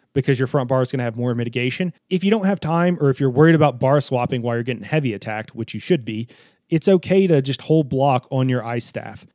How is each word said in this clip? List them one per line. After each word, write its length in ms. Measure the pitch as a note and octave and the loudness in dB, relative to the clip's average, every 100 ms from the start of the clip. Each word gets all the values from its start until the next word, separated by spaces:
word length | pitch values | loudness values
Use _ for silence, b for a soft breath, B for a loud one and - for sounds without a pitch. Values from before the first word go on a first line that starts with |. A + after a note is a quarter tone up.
| _ | _
because 260 | C#3 C3+ B2+ | -2 0 0
your 80 | C3 | 0
front 220 | D3 B2 | -2 0
bar 120 | C3 | 0
is 100 | B2+ | 0
gonna 120 | B2+ | -2
have 120 | A#2+ A2+ | -4 -4
more 200 | B2 A#2+ | -4 -4
mitigation. 580 | A#2 B2 B2+ - F3+ - _ | -4 -4 -4 -4 -6 -6 _
If 140 | F#3 | -2
you 80 | F#3+ | 2
don't 140 | A3 F#3+ | 2 2
have 140 | G3 | -2
time, 380 | D3+ E3 F3 F3+ | 0 0 0 2
or 120 | C#3+ | 0
if 80 | C3 | 2
you're 100 | C3+ | 0
worried 240 | B2 D#3+ | 6 6
about 260 | D#3+ D3 B2 | 6 4 2
bar 220 | C3 C#3+ | 2 2
swapping 400 | - B2+ A#2+ B2+ | 2 -2 -2 -2
while 140 | A#2 A#2 | -2 -4
you're 80 | |
getting 180 | A#2 A#2 | -4 -6
heavy 320 | G2+ D#3 C3+ | -4 -2 -2
attacked, 400 | G2+ A2+ G#2+ G#2+ | -4 -6 -8 -10
which 220 | A2+ A2+ G#2+ | -10 -10 -8
you 40 | |
should 240 | - E3+ | -2 -2
be, 240 | A2+ G#2+ A#2 b b b _ | -2 -8 -10 b b b _
it's 200 | E3 G3+ | -2 2
okay 380 | F#3 - F#3+ F#3+ | 2 4 2 4
to 160 | D3+ | 2
just 220 | C3+ C3+ | 2 -4
hold 260 | - D#3+ C#3 | 0 0 2
block 380 | C3 C#3 B2+ - | 0 2 2 -2
on 180 | C3+ C3 | -2 0
your 160 | B2+ | -2
ice 220 | A2+ A#2+ - | -4 -6 -8
staff. 400 | - - G#2+ - | -10 -12 -16 -18